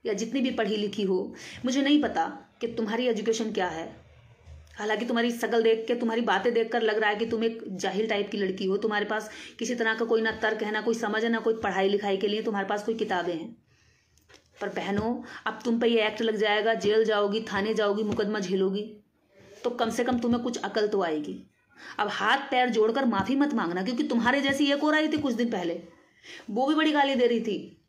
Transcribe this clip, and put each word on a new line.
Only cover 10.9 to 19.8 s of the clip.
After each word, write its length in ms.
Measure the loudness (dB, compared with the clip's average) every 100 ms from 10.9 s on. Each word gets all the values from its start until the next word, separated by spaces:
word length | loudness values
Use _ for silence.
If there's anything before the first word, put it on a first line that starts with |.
| 0
समझ 280 | 0 0
है, 60 | 0
ना 100 | 0
कोई 120 | 0 0
पढ़ाई 300 | 0 2 2
लिखाई 280 | 2 0 0
के 100 | 0
लिए 160 | -2
तुम्हारे 240 | -2 -2 -2
पास 160 | -4 -2
कोई 100 | -4
किताबें 380 | -2 -2 -2
हैं। 220 | -4 -8 -16 _ _ _ _ _ _ _ -20 _ -10
पर 100 | -8
बहनों, 420 | -6 -4 -2 -2 -4 -8 -8 -8
अब 140 | -6 -2
तुम 140 | 2
पे 80 | 2
ये 180 | 2 0
एक्ट 140 | 0
लग 140 | -2 0
जाएगा, 360 | 2 2 2 2
जेल 280 | 2 4 4
जाओगी, 360 | 4 2 0
थाने 300 | -2 -2 0
जाओगी, 300 | 0 2 0
मुकदमा 360 | 0 0 0 -2
झेलोगी, 440 | -2 0 2 0 -6 -14 _ _ _ _ -20 -6
तो 60 | -6
कम 180 | -2